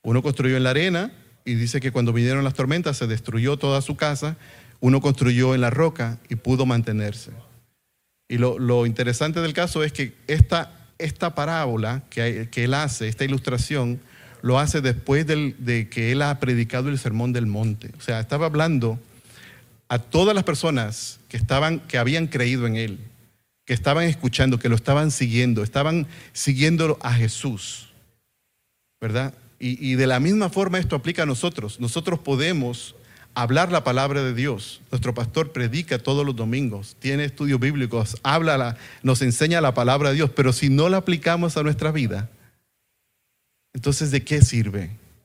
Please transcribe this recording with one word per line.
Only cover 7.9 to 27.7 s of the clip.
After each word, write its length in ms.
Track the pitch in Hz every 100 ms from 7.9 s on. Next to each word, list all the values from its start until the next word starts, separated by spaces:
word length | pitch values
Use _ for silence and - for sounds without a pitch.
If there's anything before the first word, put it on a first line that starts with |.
| _ _ _ _
Y 80 | 120
lo, 220 | 123 110
lo 260 | 123 123
interesante 560 | 120 110 123 120 151 165
del 140 | 165
caso 280 | 147 175 165
es 120 | 151
que 180 | 143 123 - -
esta, 640 | 156 - 170 156 - - _
esta 360 | 156 139 175
parábola 680 | 156 147 165 139 113 110 131 -
que 100 | -
hay, 260 | 117 107 113
que 160 | -
él 100 | 120
hace, 340 | 139 151 - 110
esta 160 | 110
ilustración, 760 | 135 135 135 123 - 147 120 123 - - - -
lo 160 | 123 131
hace 240 | 151 156
después 440 | 131 117 - 139 156
del, 300 | 151 143 -
de 300 | 120 120 104
que 240 | 120 113
él 80 | 135
ha 180 | 147 139
predicado 520 | 127 120 113 127 135
el 80 | 139
Sermón 340 | 123 110 123
del 140 | 123 110
Monte. 440 | 104 113 104 - -
O 40 |
sea, 180 | - 113
estaba 260 | 110 147 160
hablando 540 | 151 165 143 117 117 - - - - - - _ _ _
a 100 | 120
todas 360 | - 156 196
las 100 | 202
personas 720 | 185 147 165 135 107 113 - - _
que 100 | 117
estaban, 420 | - 135 156 165
que 180 | - 127
habían 280 | 120 160 160
creído 400 | 131 120 131 117
en 100 | 110
él, 220 | 113 95 104 _ _ _ _ _
que 100 | -
estaban 300 | 120 143 147
escuchando, 540 | 170 147 123 - 131 120
que 100 | 120
lo 80 | 113
estaban 340 | 127 143 156
siguiendo, 520 | 139 120 117 123 110
estaban 440 | 107 139 147 165 151 - -
siguiendo 680 | - - 131 156 165 160 -
a 120 | -
Jesús, 720 | 120 110 - 143 101 -